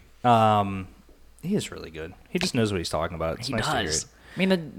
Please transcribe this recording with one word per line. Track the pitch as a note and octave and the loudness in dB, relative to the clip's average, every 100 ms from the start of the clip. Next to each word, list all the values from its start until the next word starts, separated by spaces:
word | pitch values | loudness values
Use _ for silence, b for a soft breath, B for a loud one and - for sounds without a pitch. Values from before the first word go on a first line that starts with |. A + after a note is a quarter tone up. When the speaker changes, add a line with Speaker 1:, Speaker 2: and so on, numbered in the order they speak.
| - - | -18 -2
Speaker 1:
Um, | B2 A2+ A2 G#2 G2 F#2+ F#2+ - - - - - | 4 6 6 4 2 -4 -10 -16 -20 -20 -20 -10
he | D#3+ | -2
is | G3 - | -2 -2
really | E2 D#2+ | -10 -12
good. | D#2 E2 - - | -12 -12 -14 -8
He | F#3 | -4
just | F#3 | 0
knows | B2 A2 | 2 2
what | F#2+ | 0
he's | E2 | -2
talking | D#2 E2+ | -2 -2
about. | E2 E2 - | -2 -4 -4
It's | C3 | -4
Speaker 2:
He | |
Speaker 1:
nice | A2+ B2+ | -2 -2
to | C3+ | -2
hear | |
Speaker 2:
does. | E2 - | -2 -4
Speaker 1:
it. | - B B | -6 B B
Speaker 2:
I | E3 | -2
mean, | F#3+ | 2
the, | F#3+ D3+ | 2 -2